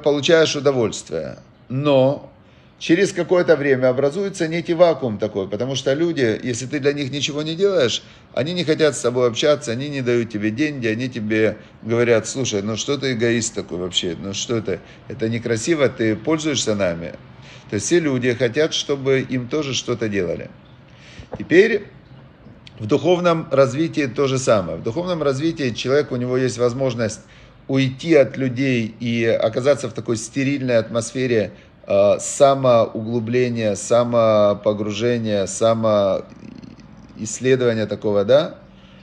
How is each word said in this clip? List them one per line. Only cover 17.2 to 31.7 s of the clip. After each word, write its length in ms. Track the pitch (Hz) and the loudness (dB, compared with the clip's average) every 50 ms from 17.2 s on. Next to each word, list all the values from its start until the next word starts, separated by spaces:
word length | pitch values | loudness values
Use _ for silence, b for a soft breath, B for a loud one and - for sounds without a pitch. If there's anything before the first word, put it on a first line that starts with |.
| - - - B B B B B B B | -18 -20 -20 B B B B B B B
То 60 | 113 | -6
есть 120 | 101 - - | -6 -2 2
все 120 | 170 175 | 2 2
люди 340 | 160 143 131 123 120 127 117 | 2 2 0 0 0 0 0
хотят, 400 | 110 131 117 107 147 156 165 - | 0 0 0 2 0 0 0 0
чтобы 480 | - - - 143 135 131 135 135 135 | -4 -4 -4 -4 -2 0 0 0 0
им 260 | 131 131 131 127 120 117 | 0 -2 -4 -6 -4 -4
тоже 260 | 151 156 147 135 120 | -4 -4 -4 -4 -4
что-то 340 | - - - 120 107 117 110 | -6 -4 -4 -4 -4 -2 -2
делали. 420 | 101 98 90 85 80 - - - - - - - - - - - B B B B B B B B B - | -2 -2 -2 -2 -4 -6 -8 -12 -16 -20 -20 -20 -20 -20 -20 -20 B B B B B B B B B -12
Теперь 500 | 202 - 156 180 214 226 226 - - - - - - - - - - - - - - - - - - - - - | -4 2 4 6 6 4 2 -4 -6 -8 -20 -20 -20 -20 -20 -20 -20 -20 -20 -20 -20 -20 -20 -20 -20 -20 -16 -10
в 60 | 113 | -4
духовном 640 | 107 147 135 117 170 180 175 180 175 165 160 156 - | -2 0 2 2 2 2 4 4 2 2 2 0 0
развитии 540 | - 131 135 120 120 147 165 156 - 151 143 | 2 4 4 4 2 0 -4 -2 -2 -2 -4
то 220 | 127 107 139 139 131 | -2 -2 -2 0 0
же 100 | 131 127 | 0 0
самое. 400 | 131 131 113 101 87 85 82 82 | 2 2 2 2 2 -2 -6 -6
В 60 | - | -6
духовном 400 | 117 113 165 175 185 180 160 147 | -6 -4 -4 -4 -4 -2 -2 0
развитии 480 | 143 135 131 156 165 160 156 143 123 | 0 0 0 -2 -4 -2 -2 -4 -4
человек, 400 | 107 - - 127 135 147 143 - | -4 -4 -2 0 0 0 0 0
у 40 | 131 | -2
него 220 | 120 123 123 127 131 | -6 -4 -2 -2 0
есть 220 | 131 123 107 117 | 0 -2 0 0
возможность 640 | 120 120 117 135 135 131 117 117 117 104 - - - B B B B B B B - - | -2 -2 0 -2 -2 -2 -2 -2 -4 -4 -6 -8 -16 B B B B B B B -6 -2
уйти 460 | 135 135 135 131 131 - - 170 160 | 0 0 0 0 -2 -4 0 4 6
от 240 | 143 131 - - 127 | 6 6 4 0 -4
людей 580 | 135 127 117 120 139 135 127 117 113 104 - - | -4 -4 -2 -2 0 0 0 0 -2 -4 -6 -8
и 260 | 123 117 117 117 113 | -6 -4 -2 0 0
оказаться 640 | 113 107 - - 113 107 131 123 143 117 - - 117 | 2 2 2 0 0 0 0 2 2 2 2 0 -6
в 40 | - | -8
такой 220 | 113 107 - 117 | -8 -6 -4 -4
стерильной 600 | 107 - - - 139 135 135 143 143 131 127 120 113 | -4 -6 -6 -4 -2 -2 -2 -2 -2 -2 0 2 2
атмосфере, 760 | 110 - 110 120 110 - - 131 131 127 117 107 98 87 B B B B | 0 0 -2 -4 -4 -4 -4 -4 -2 0 2 0 0 -2 B B B B